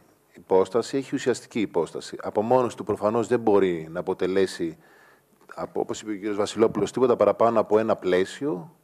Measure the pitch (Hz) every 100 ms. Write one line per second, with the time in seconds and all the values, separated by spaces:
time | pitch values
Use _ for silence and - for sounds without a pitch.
0 | _ _ _ - - 95 98 120 113 139
1 | 131 139 - 117 - 123 98 - 78 -
2 | - - - 107 107 127 123 104 95 101
3 | 104 117 107 120 113 101 95 85 80 85
4 | 90 92 92 95 95 - 85 80 _ _
5 | _ _ _ _ - - - - 110 113
6 | 107 104 104 101 104 - 110 107 101 -
7 | 127 107 101 98 117 117 101 104 113 101
8 | 92 90 98 - 139 175 160 -